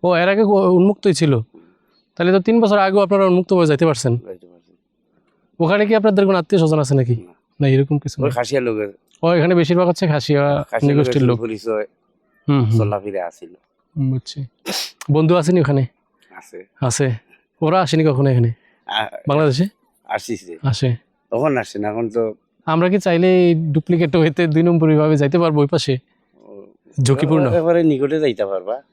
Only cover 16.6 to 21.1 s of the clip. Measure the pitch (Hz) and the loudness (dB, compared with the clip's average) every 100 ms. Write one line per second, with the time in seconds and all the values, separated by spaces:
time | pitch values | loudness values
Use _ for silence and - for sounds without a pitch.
16.6 | 92 _ 131 - 139 113 _ _ _ _ | -20 _ -6 -2 -4 -4 _ _ _ _
17.6 | 160 185 170 160 156 131 139 123 117 117 | 0 0 0 0 0 2 2 2 0 -4
18.6 | _ _ - 107 110 - - 143 156 131 | _ _ -8 -6 -6 -8 -2 0 0 0
19.6 | 196 _ _ _ - 104 - 110 92 82 | -4 _ _ _ -8 -8 -6 -10 -10 -6
20.6 | 135 113 131 120 _ | -4 -2 -2 -4 _